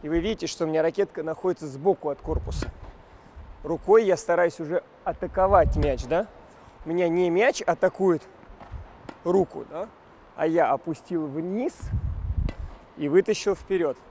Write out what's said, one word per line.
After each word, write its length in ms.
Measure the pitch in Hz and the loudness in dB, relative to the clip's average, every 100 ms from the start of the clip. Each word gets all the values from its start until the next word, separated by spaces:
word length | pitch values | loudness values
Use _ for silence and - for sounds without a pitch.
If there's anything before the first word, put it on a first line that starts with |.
И 40 | 151 | -2
вы 120 | 165 | -2
видите, 260 | 180 220 165 | -2 -4 -8
что 200 | - 160 | -4 -2
у 20 | |
меня 160 | 156 | 0
ракетка 400 | 160 165 196 - | 0 0 -4 -4
находится 420 | 160 156 185 175 156 | -8 -4 -4 -4 -8
сбоку 440 | 135 175 180 151 | -2 0 0 -2
от 120 | 143 | -6
корпуса. 500 | 160 156 - - - - - - - - - - - - | -4 -6 -4 -6 -6 -8 -20 -20 -20 -20 -20 -20 -20 -12
Рукой 420 | 147 165 - 220 214 | -6 -4 6 6 6
я 100 | 170 | 0
стараюсь 440 | - 175 170 - | 2 2 2 0
уже 240 | 151 175 - - | -4 -4 -6 -10
атаковать 720 | 190 - 180 - 190 196 - - | -8 -6 -6 0 4 6 6 2
мяч, 280 | 147 127 123 | 0 -2 -2
да? 220 | 165 214 - - - - - 160 | -2 -2 -12 -20 -20 -20 -16 -4
У 40 | |
меня 200 | 170 175 | 0 2
не 220 | 170 180 | 2 2
мяч 320 | 175 247 - | 4 2 2
атакует 580 | - 165 185 - 190 160 - - - - - - - - - - | -2 2 0 2 2 2 -2 -20 -20 -20 -16 -14 -16 -18 -20 -8
руку, 420 | 170 190 170 - 120 | 0 2 0 -6 -12
да? 180 | 156 214 - - - - - | -12 -12 -14 -20 -20 -20 -4
А 100 | 160 | 0
я 240 | 165 131 | 2 2
опустил 560 | 139 - 151 - 175 156 | 2 -2 -10 -6 -6 -4
вниз 480 | 143 175 202 269 - - - - - - - - - - - - - | -6 -4 -4 -4 -6 -6 -4 -4 -6 -4 -2 -2 -4 -12 -14 -20 -6
и 120 | 143 | 4
вытащил 460 | 170 208 214 208 190 | 4 4 -2 -2 -4
вперед. 420 | - 190 156 127 - | -2 -2 -2 -4 -12